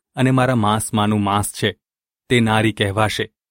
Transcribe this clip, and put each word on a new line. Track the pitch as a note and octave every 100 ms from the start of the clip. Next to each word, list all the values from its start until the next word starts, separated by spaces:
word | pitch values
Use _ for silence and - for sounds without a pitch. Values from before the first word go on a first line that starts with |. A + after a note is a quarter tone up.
| _ -
અને | C3
મારા | C3 B2+ B2
માંસમાંનું | G#2 A2 - A2 G#2 G#2+
માંસ | G2+ G2+ G2+
છે. | - G#2+ - _ _ _ _ -
તે | B2
નારી | A2+ A2 A2
કહેવાશે, | - G#2 G2 G#2+ - A2 _ _